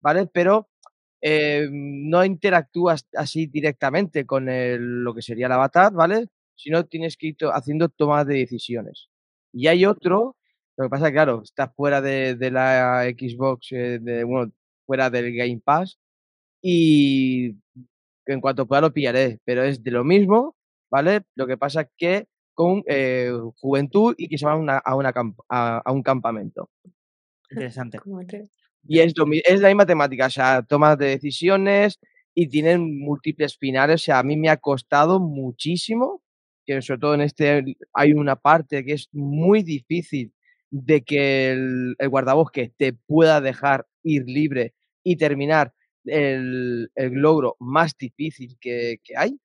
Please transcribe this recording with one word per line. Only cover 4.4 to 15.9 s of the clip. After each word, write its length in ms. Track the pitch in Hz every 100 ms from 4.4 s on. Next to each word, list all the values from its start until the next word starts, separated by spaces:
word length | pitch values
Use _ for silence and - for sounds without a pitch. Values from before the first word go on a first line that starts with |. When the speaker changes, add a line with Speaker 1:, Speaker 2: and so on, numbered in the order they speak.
| 131
Speaker 1:
el, 540 | 127 123 120 120 120
lo 100 | 120
que 80 | 117
sería 240 | 117 113 123
el 60 |
avatar, 400 | 127 135 170 202
¿vale? 340 | 180 165 214 233 _ _ _
Sino 300 | 147 165 160
tienes 300 | 160 165 -
que 120 | 160
ir 80 | 147
to-, 160 | 156
haciendo 360 | 143 135 151 165
tomas 380 | _ 147 147 143
de 100 | 139
decisiones. 680 | 123 117 - 120 104 - _ _ _ _ _
Y 140 | 120 143
hay 180 | 175 190
otro, 500 | 208 180 190 247 - _ _ _ -
lo 60 |
que 40 | 131
pasa, 200 | 139 156
claro, 320 | 139 151 113
está 260 | 104 - 131
fuera 300 | - 143 139
de, 360 | 135 135 131 123
de 140 | 127
la 500 | 131 131 131 127 127 123
Xbox, 680 | 120 131 120 135 123 -
eh, 260 | 131 123 120
de, 220 | 117 117
bueno, 280 | 117 127 113 _ _ _ -
fuera 240 | 131 131
del 240 | 120 120
Game 260 | 117 123 120
Pass, 340 | - 151 190